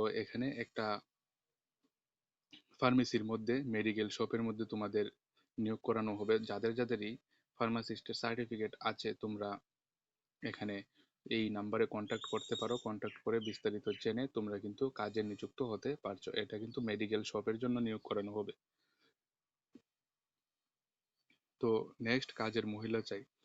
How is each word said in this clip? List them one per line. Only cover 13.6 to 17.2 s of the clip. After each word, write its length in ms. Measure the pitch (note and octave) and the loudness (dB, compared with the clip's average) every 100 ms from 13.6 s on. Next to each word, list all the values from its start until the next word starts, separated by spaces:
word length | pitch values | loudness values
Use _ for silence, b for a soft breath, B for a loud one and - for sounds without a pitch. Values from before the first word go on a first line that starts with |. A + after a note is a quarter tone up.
| G#2+ G#2 A2 F#2+ | -2 0 -2 -2
জেনে 240 | A2+ A2+ C3+ | 0 0 -2
তোমরা 300 | A#2+ G#2+ G2+ | -2 -4 -4
কিন্তু 240 | G#2 G#2 C3+ | -6 -2 -2
কাজে 320 | C3 G#2+ A2 | 0 -2 0
নিযুক্ত 360 | G#2 G2+ - - | -2 -4 -6 -4
হতে 280 | B2 G#2 B2+ D3 | -2 -2 -2 -4
পারছো। 280 | G2+ G2 - G#2+ | -4 -6 -4 -2
এটা 200 | G2+ G#2+ | -2 -4
কিন্তু 220 | A2+ B2+ | -4 -2
মেডিকেল 400 | A#2 G#2 G#2+ G#2+ | 0 0 2 0